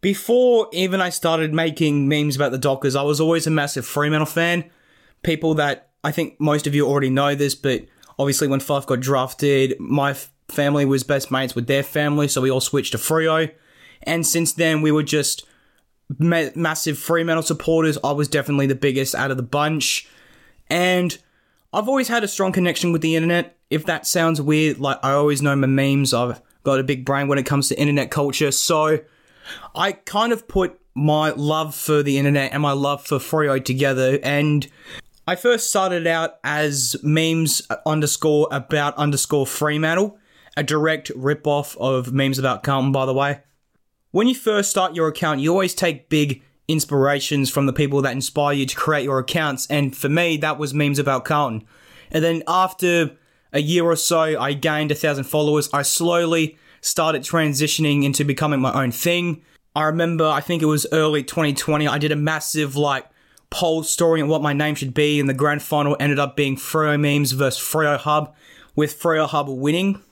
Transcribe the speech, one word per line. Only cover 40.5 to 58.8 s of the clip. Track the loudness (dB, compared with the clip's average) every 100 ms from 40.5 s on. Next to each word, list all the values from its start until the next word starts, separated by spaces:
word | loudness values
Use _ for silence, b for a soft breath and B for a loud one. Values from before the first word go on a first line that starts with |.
| -6
a |
direct | -2 0 0 -2 -6 -4
rip-off | -2 0 0 0 -2 -4
of | -2 0 0
Memes | 0 0 0
About | -2 -2
Carlton, | -2 0 2
by | 0 0
the |
way. | 0 0 -4 _ _ _ _ _ _ _
When | 0 2
you | 0
first | 0 0 0
start | 0 0 0
your | -2
account, | 0 -2 0
you | 2
always | 2 0 0
take | -2 -2 _
big | 0 0 -2 b b -4
inspirations | -2 0 2 2 2 0 0 0
from | 0 0
the |
people | 2 0 2
that | 0
inspire | -2 -4 0 0
you | 0 -2
to | -2
create | 0 0
your | 0 -2
accounts, | -2 -2 -2 -4 -2
and | 0 0 -2
for | -2
me, | 0 0 0
that | -2 -4
was | -4
Memes | 0 0 0
About | 0 -2 0
Carlton. | 0 0 -4 -10 B B B B
And | 0
then | 0 0 -2
after | 0 0 0 0 2 0 -4 b b b
a | -4
year | 0 2 2
or | 2
so, | 2 2 2 0
I | -2
gained | -2 0 0 -2
a | 0
thousand | 0 -2 -2
followers. | 0 2 2 0
I | -2
slowly | -2 0 2 2 2 2 0 b b b
started | -6 0 0 0
transitioning | -2 0 0 0 -2 0 2 2
into | 2 0 0
becoming | 0 0 0
my | 0
own | 0